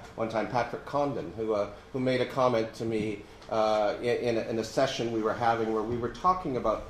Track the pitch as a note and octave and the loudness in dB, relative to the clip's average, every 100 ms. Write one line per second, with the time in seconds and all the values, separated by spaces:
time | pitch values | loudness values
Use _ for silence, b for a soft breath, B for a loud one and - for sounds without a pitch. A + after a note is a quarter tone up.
0 | - - A2+ A2+ G#2 B2 A#2+ A#2 - C#3+ | -10 -6 -4 -2 0 0 -2 -4 -4 -2
1 | C#3+ G#2+ D#2 F#2+ A2 G#2 G2+ B B C3+ | 0 -2 -6 -4 0 0 0 B B -2
2 | C3 B2+ A#2 C3+ B2+ A2+ A2+ - A2+ A2 | 0 2 0 2 4 4 0 -2 -2 0
3 | G#2+ G#2 B B - A2 G#2+ G#2+ G#2 G2+ | -2 -4 B B -4 2 4 4 2 2
4 | A#2+ A#2 A#2+ A2+ G#2 A2+ A2 - - - | 0 0 2 0 0 -2 -2 2 2 2
5 | A#2 A2+ G#2+ G2+ A#2 A#2 A2 A2 G#2+ A#2+ | -2 0 0 2 2 2 2 0 0 -2
6 | A#2 - F3+ F#3 D#3 B2 G#2+ G#2 - | -4 0 2 2 0 0 0 0 -4